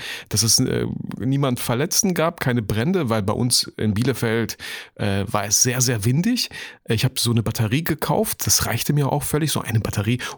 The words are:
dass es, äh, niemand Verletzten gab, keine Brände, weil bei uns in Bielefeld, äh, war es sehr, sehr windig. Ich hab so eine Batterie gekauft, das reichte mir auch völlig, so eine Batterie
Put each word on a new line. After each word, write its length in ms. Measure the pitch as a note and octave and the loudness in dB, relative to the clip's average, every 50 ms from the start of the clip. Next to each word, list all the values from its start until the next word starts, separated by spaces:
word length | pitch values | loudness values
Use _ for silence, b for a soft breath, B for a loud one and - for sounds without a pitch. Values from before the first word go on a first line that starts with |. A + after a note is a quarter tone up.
| B B B B B - | B B B B B -4
dass 120 | - G#2+ | -2 0
es, 160 | A#2 A2+ - - | 2 4 4 4
äh, 280 | C3 - - A#2+ A#1+ - - - - - - - | 2 2 0 0 -2 -2 -4 -6 -8 -8 -8 -4
niemand 400 | - C3 C3+ C#3 C#3+ C3+ B2 - | -2 0 0 2 2 0 0 0
Verletzten 560 | - - A#2+ A#2+ D3+ - - - - G3 F3 | -2 -2 0 0 0 0 2 2 2 2 2
gab, 240 | D#3+ D#3 E3 E3 - | 2 0 0 0 0
keine 240 | - C3 A#2+ A#2+ G#2+ | 0 0 2 2 0
Brände, 460 | - A2 G#2+ A#2 E3 F#3+ F#3 D3+ A2+ | 0 0 0 2 2 2 2 2 0
weil 120 | A2+ A2 | 0 0
bei 120 | G2 G2+ G#2+ | 0 0 0
uns 380 | - A#2+ B2 B2 - - - - | 0 2 2 2 0 0 -2 -4
in 160 | - - G#2+ G2 | -2 0 0 2
Bielefeld, 640 | G#2 B2 C3+ A#2+ - B2 A2+ A2 A#2 A2+ G#2 - B B B B B B B - | 2 0 0 0 0 0 0 0 0 -2 -2 -6 B B B B B B B -8
äh, 280 | - G#2+ G2+ G2 G2 G2 | -4 -2 0 0 0 0
war 180 | F#2+ - G#2 G2+ | -2 -2 -2 -2
es 160 | G#2 G#2 - | 0 2 2
sehr, 180 | - B2+ A#2+ B2+ | 2 2 2 2
sehr 240 | B2 B2+ B2 G#2+ F#2+ | 0 0 0 0 2
windig. 440 | A#2+ B2+ D#3 F3 A#3 B3+ A3+ - B B B B B B B - | 2 2 2 2 2 0 0 -2 B B B B B B B -4
Ich 200 | - A#2 A2 - | -2 0 2 0
hab 140 | B2 - - | 0 0 0
so 100 | - A#2+ | 0 2
eine 140 | A#2 A#2 G#2 | 2 2 2
Batterie 400 | A2+ G#2+ - A2+ G#2 A2+ D#3 E3+ | 0 0 0 0 2 0 0 0
gekauft, 640 | - D#3+ - - - D3+ - A3 - - - - | -2 -2 -2 -2 0 0 0 0 -2 -4 -4 0
das 180 | - - - - | 0 2 2 2
reichte 280 | - A2+ A#2 - - C#3+ | 0 -2 -2 0 0 2
mir 180 | D3 C#3+ C3+ | 2 2 2
auch 100 | C#3+ C#3+ | 0 -2
völlig, 300 | - - - D3+ D#3+ D3 | -2 0 0 0 0 0
so 100 | - - | -2 -2
eine 180 | - - A2 A2 | -2 0 0 0
Batterie 400 | F#2+ - - A2 G2 A2 B2 A#2+ B B B | 0 0 -2 0 0 0 0 -2 B B B